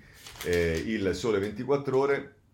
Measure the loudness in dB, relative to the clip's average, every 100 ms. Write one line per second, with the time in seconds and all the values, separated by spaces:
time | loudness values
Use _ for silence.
0 | -16 -20 -18 -8 0 2 2 0 -2 0
1 | 0 0 0 0 0 -4 0 0 2 2
2 | 2 0 -4 -18 _